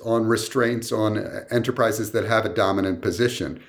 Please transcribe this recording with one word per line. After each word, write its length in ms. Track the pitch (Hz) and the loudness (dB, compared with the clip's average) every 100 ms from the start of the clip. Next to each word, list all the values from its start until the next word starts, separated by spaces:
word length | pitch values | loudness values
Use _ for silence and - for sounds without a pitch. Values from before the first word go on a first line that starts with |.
on 220 | 113 117 113 | 0 0 2
restraints 680 | 113 - 131 117 120 - | 0 0 0 0 0 -2
on 260 | 110 107 107 90 - - | 0 0 0 -4 -10 -2
enterprises 640 | 123 120 123 113 107 107 | 0 0 2 2 2 -2
that 120 | 113 | -2
have 200 | 95 113 | 2 2
a 80 | 110 | 2
dominant 500 | 101 98 98 95 87 | 2 2 2 0 -2
position. 600 | 101 87 120 - 80 - | -2 0 0 0 -6 -8